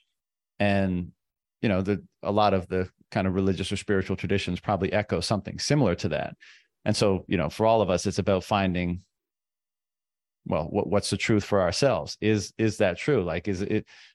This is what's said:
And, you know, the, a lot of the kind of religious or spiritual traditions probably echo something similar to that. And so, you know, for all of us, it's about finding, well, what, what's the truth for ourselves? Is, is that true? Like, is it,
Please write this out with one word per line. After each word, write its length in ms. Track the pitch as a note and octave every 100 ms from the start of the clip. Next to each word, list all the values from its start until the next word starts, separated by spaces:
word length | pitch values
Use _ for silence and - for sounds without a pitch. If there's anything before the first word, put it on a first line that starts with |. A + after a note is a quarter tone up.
| _ _ _ _ _ _
And, 500 | G2+ G2 F#2+ F2+ F2+ - _ _ _ _
you 60 | A#2
know, 140 | F#2
the, 200 | F#2+ G2+ - _
a 80 | F#2+
lot 240 | G2+ G#2
of 140 | F#2+ F2
the 200 | F#2 F#2 - _
kind 160 | A2 F#2+
of 80 |
religious 380 | F#2 F#2+ E2+ F#2+
or 40 | G2
spiritual 400 | - G2 F#2 F#2+
traditions 440 | F2+ G2 - F2+
probably 320 | - G2 F#2+
echo 280 | G#2+ - F2
something 380 | - G#2 - E2+
similar 360 | - D3 G#2+ F2
to 120 | F2+
that. 260 | D2 - - - - _ _
And 100 | -
so, 300 | G#2+ G#2+ F#2 -
you 80 | F#2
know, 120 | D#2
for 180 | - A2
all 160 | A2+
of 60 | F#2+
us, 160 | - G#2
it's 120 | G2
about 260 | F#2+ F#2+
finding, 580 | - G#2 F#2+ F2 F2 F2+ - _ _ _ _ _ _ _ _ _ _ _ _ _ -
well, 180 | F2
what, 220 | D#2+ G2+ -
what's 220 | G2 -
the 80 | G2+
truth 260 | - G#2+
for 200 | - G2+
ourselves? 560 | F2 - C#3 F#2 C#2+ -
Is, 320 | G#2+ G#2+ - -
is 180 | A2 G#2
that 220 | G2 F2
true? 260 | - C3
Like, 240 | F2 E2+ G#2
is 140 | F2+
it, 240 | G2+ G#2+ - - -